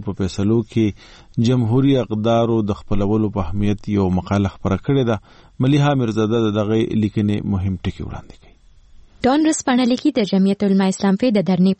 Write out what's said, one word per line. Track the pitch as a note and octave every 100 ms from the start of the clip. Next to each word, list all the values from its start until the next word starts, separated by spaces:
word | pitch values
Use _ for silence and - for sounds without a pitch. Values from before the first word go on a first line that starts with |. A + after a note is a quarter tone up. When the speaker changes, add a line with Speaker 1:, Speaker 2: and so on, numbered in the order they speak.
| G2+
Speaker 1:
په | F#2
فیصلو | F#2+ - G2+ A#2 A2
کې | A2+ G#2+ - - - - - A#2
جمهوري | B2+ A2 B2 C3+ C3+
اقدارو | G#2+ G#2+ A2 A#2 A#2 A2+ G#2
د | G2+
خپلولو | - G#2 G2+ A2 G#2+ G2
په | E2
اهمیت | G2+ G2+ G#2 - G2+
یو | F#2
مقاله | F#2 - G2+ F#2+ -
خپره | - F#2+ -
کړې | C#3 A#2
ده. | G#2 - - - -
ملیحه | C3 D3 C#3+ C#3
میرزاده | A#2 G#2+ G#2+ A#2 A2
د | G#2
دغې | G#2 A2 - A2
لیکنې | G#2 A2+ G#2 G#2 G2+
مهم | G2 F#2+ F#2
ټکي | F#2 -
وړاندې | - - - -
کوي. | - _ _ - - - - - B3
Speaker 2:
ډان | C#4+ D#4+
ورځپاڼه | D#4 - B3 A#3+
لیکي، | B3 D4+ C4
د | G3+
جمعیت | F#3+ G3 G3
علما | G3+ G3 F#3+
اسلام | F#3+ G3 G3
په | B3+
د | G#3 F3+
دھرنې | F3+ F#3+ F#3